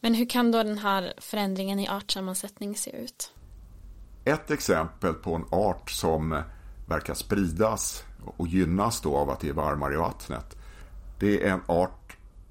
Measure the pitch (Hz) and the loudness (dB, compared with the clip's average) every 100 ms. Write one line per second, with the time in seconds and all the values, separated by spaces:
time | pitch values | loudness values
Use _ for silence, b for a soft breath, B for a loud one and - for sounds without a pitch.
0 | 233 226 240 247 233 226 214 208 208 196 | 2 4 2 4 4 4 2 0 2 2
1 | 180 - - 214 196 190 196 196 196 202 | 0 -8 -6 -2 0 0 0 -2 -2 -2
2 | 202 202 185 185 202 - 202 214 - - | -4 -4 -4 -4 -6 -8 -8 -6 -6 -8
3 | 240 - - - - - - - - - | -10 -10 -12 -14 -20 -20 -18 -18 -18 -18
4 | - - 127 156 - 151 - 85 80 - | -18 -4 0 0 0 0 4 4 2 0
5 | 92 78 92 82 - 90 104 - - - | 0 0 -2 -2 0 2 2 0 -4 0
6 | 85 78 78 76 - B B B - 80 | 2 2 2 0 -4 B B B -2 -2
7 | - 73 - 101 90 80 110 104 - - | -2 -6 0 2 2 4 2 2 -2 -6
8 | - - - - 87 92 82 92 110 113 | -12 -14 -10 -4 2 4 4 4 2 0
9 | 76 69 71 - 80 76 76 71 69 73 | 2 2 2 0 -2 0 2 2 2 2
10 | 82 - - 67 - - B B B B | 0 -2 -8 -8 -8 -14 B B B B
11 | - - 101 101 98 92 - 85 92 - | -14 0 2 4 4 2 2 2 2 -2
12 | - - - - - | -20 -20 -20 -20 -16